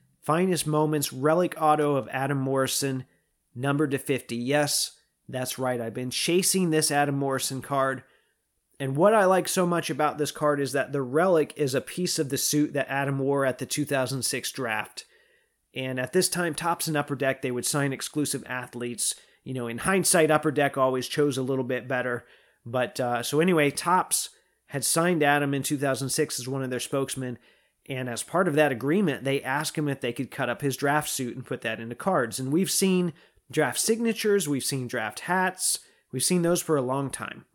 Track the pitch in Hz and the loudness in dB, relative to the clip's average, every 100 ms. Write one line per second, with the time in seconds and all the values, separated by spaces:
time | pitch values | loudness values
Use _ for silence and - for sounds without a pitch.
0 | _ _ - 160 185 165 151 151 156 151 | _ _ -2 2 2 0 2 2 2 0
1 | 143 127 147 170 175 - 156 151 147 139 | -2 0 2 4 2 2 2 4 4 2
2 | 113 131 139 143 135 135 131 - 139 131 | -2 -2 -2 0 0 0 0 0 -2 -4
3 | - _ _ _ _ 123 135 143 151 135 | -8 _ _ _ _ -6 0 2 0 0
4 | - 131 - 117 120 147 143 - - - | -2 -4 -4 -6 0 0 2 0 -4 -8
5 | _ _ - 127 127 - 127 123 117 110 | _ _ -10 -6 -6 -2 -2 -2 -4 -6
6 | 127 - - 175 185 190 175 156 151 143 | -6 -2 2 2 4 2 2 2 2 2
7 | 143 139 139 131 - 135 - 139 135 131 | 2 0 0 -2 -2 -6 -2 0 0 -2
8 | - _ _ _ _ _ _ - 135 139 | -10 _ _ _ _ _ _ -8 -2 4
9 | 196 220 185 185 - 190 180 170 - 139 | 6 6 6 4 2 0 2 0 -2 0
10 | 151 147 143 - 151 143 135 139 131 143 | 0 0 -4 0 0 0 0 -2 -2 -2
11 | 123 147 190 165 - - 143 127 - - | 0 2 4 4 2 -2 0 0 -4 -4
12 | 180 - 139 139 - 151 151 143 - 135 | -2 -2 -2 -2 0 0 0 0 -2 -2
13 | 139 135 135 139 135 123 123 - 139 139 | -2 0 0 2 0 -2 -4 -4 -2 0
14 | 123 135 - 131 - - 120 107 - - | 0 -2 -4 -4 -6 -6 -4 -4 -6 -12
15 | - _ _ _ _ _ _ 131 131 127 | -20 _ _ _ _ _ _ -8 -6 -4
16 | 127 185 185 175 170 147 165 165 165 147 | 0 2 2 0 -2 -2 -2 -2 -2 -2
17 | 143 135 135 131 131 123 - 147 143 131 | -2 -2 0 0 -2 -2 -2 0 0 -2
18 | - 151 139 135 - 127 123 120 120 113 | -4 -2 -2 -4 -6 -8 -8 -8 -6 -4
19 | - - _ _ 131 131 117 117 165 190 | -4 -4 _ _ -8 -6 -6 -4 0 2
20 | 170 175 156 151 156 135 139 139 131 131 | 4 4 6 4 2 2 2 2 2 2
21 | 123 - 147 127 127 135 123 127 123 127 | -2 2 2 2 -2 -2 -2 -4 -2 -2
22 | 123 120 - _ _ _ 120 127 120 - | -2 -4 -8 _ _ _ -4 -2 -2 -2
23 | 123 120 117 147 180 165 143 135 170 180 | 0 0 0 2 4 6 4 2 2 2
24 | - - - _ _ _ - 139 - 165 | 2 -2 -4 _ _ _ -10 -4 0 2
25 | 170 170 143 143 143 139 131 143 139 127 | 2 4 4 4 2 0 -2 -2 0 0
26 | 135 - 147 - 127 135 127 123 - 139 | -2 0 -2 -2 -6 -4 -4 -4 -4 -4
27 | 131 135 127 120 _ _ _ _ - 131 | -4 -6 -8 -10 _ _ _ _ -10 -6
28 | 127 113 - 170 185 147 147 120 131 185 | -6 -6 -2 0 2 4 4 2 0 2
29 | 180 110 139 139 131 143 156 - 147 135 | 2 0 0 -2 -2 -4 -2 -2 -2 -2
30 | 123 120 123 - 123 120 143 127 143 151 | -4 -4 -6 -4 -4 -2 -4 -2 0 0
31 | - - 123 131 120 127 113 113 113 120 | -2 -4 -6 -6 -8 -6 -6 -6 -8 -6
32 | 196 175 117 104 131 160 175 - 190 180 | 0 0 0 -4 -2 0 2 2 2 4
33 | 175 - _ _ - 151 139 - 208 226 | 0 -4 _ _ -6 0 0 0 0 0
34 | 233 220 214 202 147 139 - 135 123 123 | 0 0 2 2 2 -2 -2 -4 -4 -4
35 | 107 - - 185 185 180 - - - _ | -4 -6 -2 0 0 0 -2 -4 -8 _
36 | _ 131 - 180 170 170 - 147 127 135 | _ -2 0 2 2 2 2 0 0 -2
37 | 135 - 107 - - | -4 -6 -10 -12 -14